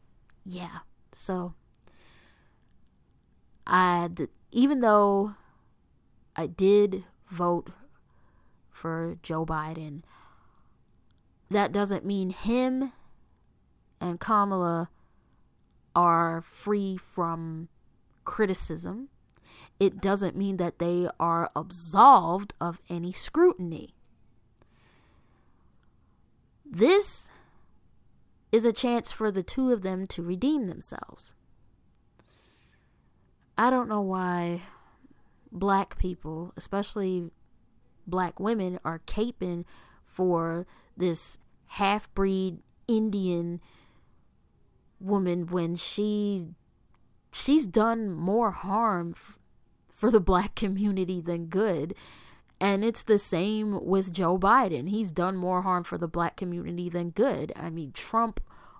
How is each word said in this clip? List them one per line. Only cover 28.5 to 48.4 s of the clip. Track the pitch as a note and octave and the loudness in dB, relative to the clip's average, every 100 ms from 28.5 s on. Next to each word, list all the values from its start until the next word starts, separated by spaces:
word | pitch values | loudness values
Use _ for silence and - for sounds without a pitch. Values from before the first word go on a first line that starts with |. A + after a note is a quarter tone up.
is | A3 | 2
a | A#3 | 4
chance | G#3+ A#3+ G3+ - | 0 0 -2 -4
for | - G#3+ | -4 -2
the | F#3+ | -2
two | F3 - B3+ | -4 -2 0
of | A#3 | 0
them | F#3+ F#3 F#3+ | 0 -6 -6
to | - | -8
redeem | E3+ F3+ C4 D#4 G3 | -6 -2 0 0 -4
themselves. | - - - - - - - _ _ _ _ _ _ _ _ _ _ _ _ _ _ _ _ _ _ _ _ _ - | -8 -12 -12 -16 -18 -20 -20 _ _ _ _ _ _ _ _ _ _ _ _ _ _ _ _ _ _ _ _ _ 0
I | A#3+ | 2
don't | B3+ A#3+ | 2 0
know | G#3+ | -2
why | F#3+ F#3 F3+ F3 F3 F3 - - _ _ - - _ _ - | -2 -2 -2 -2 -2 -6 -10 -20 _ _ -20 -20 _ _ -16
black | F3 G3 G3 G3 - | -4 0 0 0 -2
people, | F#3 - D3+ D#3+ F3 - | -2 -2 -10 -10 -10 -12
especially | - G3 G3 G#3+ F#3+ F#3 E3+ - _ _ _ _ _ _ - | -6 -6 -4 -4 -2 -2 -6 -12 _ _ _ _ _ _ -6
black | F3+ F3+ - | -4 -4 -4
women, | G3+ A3+ F#3 F3+ - | -2 0 -2 -4 -8
are | E3 - | -8 -6
caping | - A#3+ - F3+ E3+ F3 - - - _ | -2 -2 -4 -6 -6 -8 -16 -20 -20 _
for | - F#3 E3+ E3 E3 F#3 - _ - | -2 0 2 0 -4 -8 -14 _ -4
this | F3+ E3 - - - _ - | -2 -2 -6 -12 -20 _ -12
half-breed | - G3 G#3 - - G3 F#3+ F#3 E3 _ _ - | -2 0 0 -2 0 0 2 -2 -6 _ _ -2
Indian | A3 A3 G3+ F#3 E3+ E3+ F3 - - _ _ _ _ _ _ _ _ _ _ _ - | 0 0 0 0 -2 -2 -6 -12 -20 _ _ _ _ _ _ _ _ _ _ _ -12
woman | F#3+ G3+ F3+ F3 E3+ | -2 0 2 0 -2
when | F3+ E3 E3+ | -2 -2 -4
she, | - - G#3+ G#3 G#3 G3 E3 - _ _ _ _ _ _ _ | -6 -2 0 0 -2 -4 -6 -16 _ _ _ _ _ _ _
she's | - - D4+ G#3+ | -6 4 4 4
done | G#3+ A3+ A3+ G#3+ | 2 2 0 -4
more | D#3+ F3 G#3+ | -4 0 2